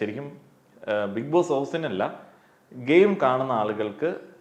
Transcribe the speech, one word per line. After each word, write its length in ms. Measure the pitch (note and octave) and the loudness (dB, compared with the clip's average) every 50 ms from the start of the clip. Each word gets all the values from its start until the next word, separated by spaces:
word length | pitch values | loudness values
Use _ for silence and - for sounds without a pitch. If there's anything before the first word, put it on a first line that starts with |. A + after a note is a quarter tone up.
ശരിക്കും, 380 | G#2+ G#2+ G#2+ C3+ C#3+ C#3+ - - - - _ _ _ _ _ - - A2 | -6 -6 -6 -8 -12 -12 -16 -18 -20 -20 _ _ _ _ _ -14 -6 -4
ഏഹ്, 180 | G#2 G#2 G#2 | -2 -2 -2
ബിഗ് 240 | G2+ G2 A2+ C3 C#3+ | -2 -4 -6 -4 0
ബോസ് 180 | D#3 F3+ F3 F3 | 2 2 2 2
ഹൗസിനല്ല, 800 | D3 C3+ C#3 C#3 - E3 D#3+ C3+ G2 F#2 A2 D3+ - - - - - - _ _ _ _ _ _ | 0 -2 0 -2 -4 -4 -4 -4 -2 -2 -2 -2 -4 -10 -16 -20 -20 -20 _ _ _ _ _ _
ഗെയിം 460 | - B2+ A#2+ C3 D#3 F3 G3+ G#3 G3 D#3+ | -16 -10 0 4 6 8 8 6 6 2
കാണുന്ന 300 | D3 C3 B2+ C3 C3+ C3 | 2 2 2 0 0 0
ആളുകൾക്ക് 600 | B2 A2 G#2 G#2+ G#2+ G#2+ G#2+ G#2 G2 - D3+ E3+ F#3+ - - - - - | 0 0 0 0 -2 -2 -4 -4 -4 -4 -4 -4 -4 -6 -12 -18 -20 -20